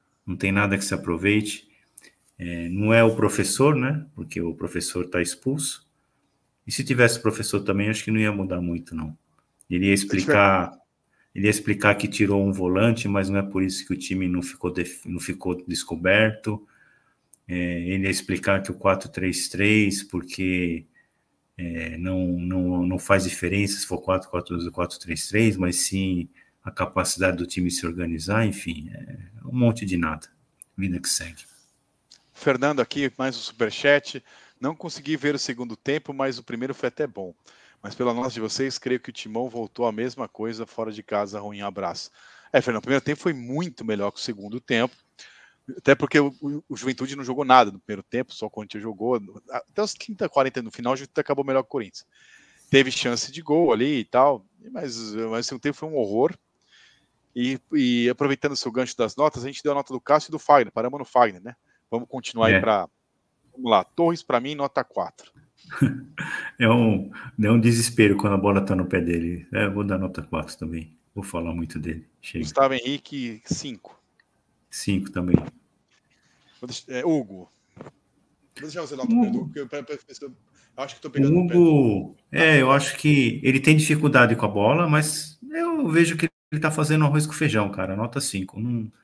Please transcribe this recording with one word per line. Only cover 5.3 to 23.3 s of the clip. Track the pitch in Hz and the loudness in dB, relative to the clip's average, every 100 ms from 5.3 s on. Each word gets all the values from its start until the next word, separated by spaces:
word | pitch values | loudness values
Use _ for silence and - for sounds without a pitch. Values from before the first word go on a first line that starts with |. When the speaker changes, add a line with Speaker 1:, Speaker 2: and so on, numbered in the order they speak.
| - 131 151 - - _ _ _ _ _ _ _ _ - | -4 -4 -4 -4 -8 _ _ _ _ _ _ _ _ -10
Speaker 1:
E | |
se | - | -6
tivesse | 131 123 120 117 | 0 6 6 4
professor | 110 - 104 101 | 0 -2 -2 -2
também, | 98 98 104 | 0 0 0
acho | 107 | -2
que | - | -2
não | 110 | 0
ia | 107 | 0
mudar | 101 95 90 | 0 -4 -4
muito, | 87 85 87 82 | -4 -6 -8 -10
não. | 78 78 _ _ _ _ - | -10 -12 _ _ _ _ -6
Ele | 90 98 | 0 2
ia | |
explicar, | 98 98 95 92 101 101 95 90 - _ _ _ _ _ | 2 2 0 2 6 6 4 0 -8 _ _ _ _ _
ele | 98 101 | -2 2
ia | |
explicar | 104 - 101 104 101 | 2 0 2 4 4
que | 101 | 0
tirou | - 101 101 98 | 0 2 4 2
um | |
volante, | 95 90 92 113 110 101 | 0 0 2 2 2 0
mas | 101 98 | 0 0
não | 98 | 0
é | |
por | 98 98 | -2 -2
isso | 95 95 - | -2 -4 -6
que | |
o | 92 | -6
time | - 95 90 | -4 -4 -2
não | 90 | -2
ficou | 87 - 90 | -4 -6 -6
def-, | 90 85 - - | -4 -6 -8 -10
não | 87 | -8
ficou | - 90 92 87 - | -8 -6 -6 -6 -6
descoberto. | 82 - 82 87 101 110 110 - 104 - _ _ _ _ _ _ - - | -8 -6 -2 2 4 4 0 -6 -8 -10 _ _ _ _ _ _ -20 -8
É, | 90 87 87 87 | -4 -4 -4 -4
ele | 95 | -2
ia | 98 | -2
explicar | 92 - 92 - 98 | -2 -4 -4 0 0
que | 98 | -2
o | 92 | -2
quatro | 98 95 - | 0 0 -2
três | - 92 90 - | -6 -4 -2 -4
três, | 90 101 107 104 98 | 0 4 4 4 0
porque, | - 90 85 - 92 90 87 82 78 _ _ _ _ _ _ - | -4 -8 -8 -6 -2 -2 -2 -4 -10 _ _ _ _ _ _ -12
é, | 85 82 80 80 | -10 -8 -10 -8
não, | 92 92 90 | -4 -2 -2
não, | 87 87 92 90 90 90 | -2 -2 -2 -2 0 0
não | 95 | -2
faz | - 98 | 2 2
diferença | 95 | 2